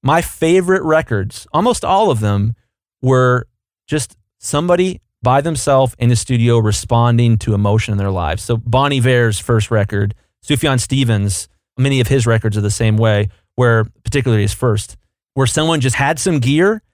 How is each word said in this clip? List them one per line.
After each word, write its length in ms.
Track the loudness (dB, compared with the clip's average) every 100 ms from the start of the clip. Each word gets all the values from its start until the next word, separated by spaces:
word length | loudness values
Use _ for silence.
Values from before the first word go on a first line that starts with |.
My 180 | 0 0
favorite 600 | -2 -4 2 2 2 0
records, 640 | 2 0 0 -4 -6 -10 -6
almost 320 | -2 0 -2
all 260 | 0 0 2
of 80 | 0
them, 340 | 0 0 -2 -4 _ _ _ _
were 460 | 0 2 2 0 -4 _ _ _ _
just 280 | -6 -6 _ _ _
somebody 640 | -6 -4 0 0 0 -4 _ _
by 180 | 0 0
themselves 560 | 0 -4 2 2 2 0
in 120 | 0
a 60 | 0
studio 420 | 0 0 2 2
responding 800 | 2 -2 -2 0 2 2 2 2
to 160 | 0
emotion 380 | 0 0 0 0
in 60 | -4
their 120 | -2
lives. 320 | -4 -4 -6
So 160 | -4 -4
Bon 340 | 0 0 0
Iver's 460 | 2 2 2 2 -2
first 320 | 0 -2 0
record, 440 | -2 0 -2 -4 -6 _ _ -4
Sufjan 320 | -2 0 -2
Stevens, 720 | -2 -2 0 0 -2 -6 -10 _ _ -4
many 200 | 0 0
of 100 | 2
his 180 | 2 2
records 320 | 0 0 -2
are 20 |
the 100 | -2
same 280 | 0 0 2
way, 300 | 2 0 -2 _ _ -2
where 280 | 2 2 0 _
particularly 380 | -4 -2 0 0
his 100 | 0
first, 460 | -2 -2 -2 -6 -20 _ _ _
where 140 | -2 -2
someone 340 | 0 0 0
just 160 | 0 0
had 220 | -2 -2
some 200 | -2 0
gear 440 | 0 2 2 0 _